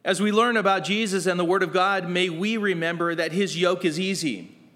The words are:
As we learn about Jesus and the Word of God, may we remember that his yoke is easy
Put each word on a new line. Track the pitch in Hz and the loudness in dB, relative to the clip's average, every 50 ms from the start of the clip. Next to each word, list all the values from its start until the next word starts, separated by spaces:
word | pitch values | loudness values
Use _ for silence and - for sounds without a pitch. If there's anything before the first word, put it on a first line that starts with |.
| - | -4
As | - 190 165 | -2 0 0
we | 202 214 | 2 2
learn | 202 214 233 240 233 | 4 4 4 4 2
about | 220 196 196 196 190 165 | 2 2 2 2 0 0
Jesus | 151 202 214 226 202 185 190 160 | -2 0 0 0 0 -2 0 0
and | 185 180 175 | 0 0 0
the | 180 | 2
Word | 170 185 196 185 | 2 2 2 0
of | 170 151 | 0 2
God, | 185 180 196 202 190 180 170 | 2 2 2 2 0 -2 -2
may | 180 180 185 185 | -2 0 0 0
we | 165 160 190 214 226 226 | -2 -2 -2 -2 -2 0
remember | 202 202 185 170 165 165 170 165 170 170 170 | 0 -2 0 0 -2 -2 -2 -2 -2 -2 -2
that | 165 165 165 | -2 -2 -2
his | 160 185 202 175 147 165 | 0 -2 -2 -2 0 0
yoke | 175 185 185 180 - | 2 2 2 2 0
is | 170 151 160 | -2 0 0
easy | 185 190 196 170 165 151 113 92 87 92 - - - - - | -2 -2 -2 -2 -2 -4 -4 -4 -8 -14 -18 -20 -20 -20 -20